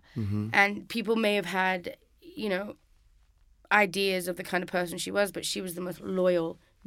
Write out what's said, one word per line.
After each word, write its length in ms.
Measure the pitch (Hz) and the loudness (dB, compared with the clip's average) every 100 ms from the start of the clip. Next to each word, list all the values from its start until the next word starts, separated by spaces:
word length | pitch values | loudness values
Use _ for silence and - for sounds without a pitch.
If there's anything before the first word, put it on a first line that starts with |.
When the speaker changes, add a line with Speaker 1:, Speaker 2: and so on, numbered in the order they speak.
| - - | -10 -6
Speaker 1:
Mm-hmm. 320 | 104 104 107 | -2 -2 2
Speaker 2:
And 380 | 202 202 202 - | 4 4 0 -6
people 260 | 233 202 226 | -4 0 2
may 200 | 220 208 | 4 2
have 100 | 180 | 0
had, 500 | 185 185 185 175 - _ _ | 0 0 0 -6 -14 _ _
you 280 | - - 214 | -18 -8 -4
know, 260 | 185 208 - _ _ _ _ _ _ _ _ _ | -4 -4 -12 _ _ _ _ _ _ _ _ _
ideas 560 | 208 202 202 196 185 180 | 4 4 2 0 0 -2
of 100 | 175 | -6
the 60 | |
kind 200 | 180 180 | -2 -2
of 60 | 175 | 0
person 280 | 180 175 180 | -2 -2 -4
she 140 | 185 | -2
was, 200 | 196 202 | 0 0
but 140 | - - | -2 -4
she 160 | 208 | -4
was 140 | 185 170 | -6 -6
the 60 | |
most 200 | 180 165 | -6 -6
loyal, 560 | 202 185 180 175 165 180 _ _ | -2 2 4 4 2 -4 _ _